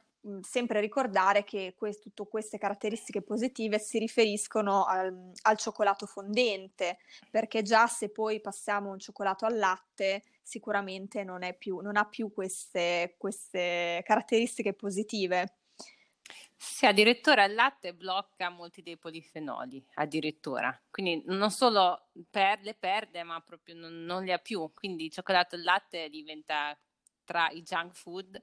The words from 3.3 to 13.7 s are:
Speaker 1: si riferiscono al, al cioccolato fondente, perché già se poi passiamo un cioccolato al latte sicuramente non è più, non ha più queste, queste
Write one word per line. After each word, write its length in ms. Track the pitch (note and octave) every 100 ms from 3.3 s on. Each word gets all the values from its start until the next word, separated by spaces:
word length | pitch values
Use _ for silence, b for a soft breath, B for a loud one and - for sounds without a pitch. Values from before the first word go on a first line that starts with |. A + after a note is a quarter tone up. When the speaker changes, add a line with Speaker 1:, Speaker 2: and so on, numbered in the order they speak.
| G#3 B3+ B3+ A3 G#3+
Speaker 1:
si 200 | G#3+ A3+
riferiscono 840 | A3+ - A3 G#3 - G#3+ G3+ G3
al, 480 | F3 F#3 F#3 F#3 F#3 F3
al 140 | G#3+ G#3+
cioccolato 500 | - - G3+ G3 G#3
fondente, 920 | - G3 G#3+ A#3+ G3 F#3+ - F3 F#3 B B B
perché 320 | G#3+ A3 A3+
già 240 | G3+ A3+ A#3
se 240 | - G#3
poi 300 | G#3+ A3 G#3+
passiamo 500 | G3+ - - G3+ G3+
un 80 | G3
cioccolato 480 | - - G3 G3 A3+
al 100 | A#3
latte 680 | F#3+ F#3+ _ - G3 G3 _ _
sicuramente 800 | - A3+ G#3+ G3+ G3 F#3+ G3 G#3+
non 200 | F#3+ F3+
è 120 | F3+
più, 240 | F3+ G#3 F3+
non 180 | G3 G#3
ha 100 | G#3
più 260 | - A3
queste, 840 | G#3 F#3+ - - F#3 F3 F3 F3 -
queste 840 | G3 - - F3+ F3